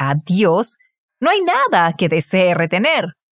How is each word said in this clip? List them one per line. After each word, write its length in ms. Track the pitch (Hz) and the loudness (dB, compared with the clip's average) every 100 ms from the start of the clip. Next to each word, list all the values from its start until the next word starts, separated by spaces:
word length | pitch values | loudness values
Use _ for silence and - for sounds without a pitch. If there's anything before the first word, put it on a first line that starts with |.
a 160 | 139 151 | -4 -2
Dios, 600 | 156 180 202 175 - - _ _ _ _ | -2 0 2 2 -2 -8 _ _ _ _
no 100 | 294 | 0
hay 120 | 403 | 0
nada 520 | 349 440 523 202 170 | 0 0 2 2 2
que 140 | 160 170 | 0 -2
desee 460 | 160 - 190 180 | 0 0 0 2
retener. 640 | 170 165 175 277 302 185 - _ | 2 0 -2 0 0 -4 -8 _